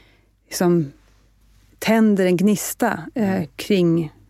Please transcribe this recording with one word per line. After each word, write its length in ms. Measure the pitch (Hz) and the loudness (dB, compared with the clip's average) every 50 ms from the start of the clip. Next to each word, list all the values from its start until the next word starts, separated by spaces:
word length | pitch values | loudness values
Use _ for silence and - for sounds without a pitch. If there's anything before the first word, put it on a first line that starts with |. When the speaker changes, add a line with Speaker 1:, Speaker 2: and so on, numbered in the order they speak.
| _ _ _ _ _ _ _ _ _ _ | _ _ _ _ _ _ _ _ _ _
Speaker 1:
liksom 440 | - - 185 175 175 170 151 139 - _ _ _ _ _ _ _ _ _ _ _ _ _ _ _ _ - | -6 -2 0 2 2 2 0 -2 -8 _ _ _ _ _ _ _ _ _ _ _ _ _ _ _ _ -8
tänder 480 | - - 220 226 220 214 202 190 190 | -2 0 2 4 4 2 2 2 2
en 100 | 185 180 | 0 2
gnista, 640 | 170 185 214 208 - - - - - 247 214 - - 156 - - | 2 2 2 0 0 -2 -8 -6 -4 -2 -2 -2 -4 -10 -12 -6
eh, 160 | 262 208 196 190 | -4 -2 -2 -2
Speaker 2:
Mm. 120 | 190 165 - _ | -4 -4 -8 _
Speaker 1:
kring 560 | - - - 208 185 175 170 165 170 160 151 - _ _ | -16 -4 -2 0 2 2 2 2 0 -2 -6 -10 _ _